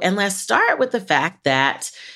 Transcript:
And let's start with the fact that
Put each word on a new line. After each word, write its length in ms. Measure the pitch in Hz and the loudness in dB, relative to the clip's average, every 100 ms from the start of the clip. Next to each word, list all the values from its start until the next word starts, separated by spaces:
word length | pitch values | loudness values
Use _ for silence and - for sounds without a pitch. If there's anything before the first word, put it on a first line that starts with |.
And 120 | 175 | -2
let's 220 | 202 202 190 | 0 -2 -4
start 420 | - 240 453 - | -2 2 2 0
with 140 | 254 | -2
the 80 | 233 | -2
fact 420 | 190 143 156 - | 0 2 2 -2
that 460 | 139 131 139 - - - - | 0 2 2 -2 -10 -14 -20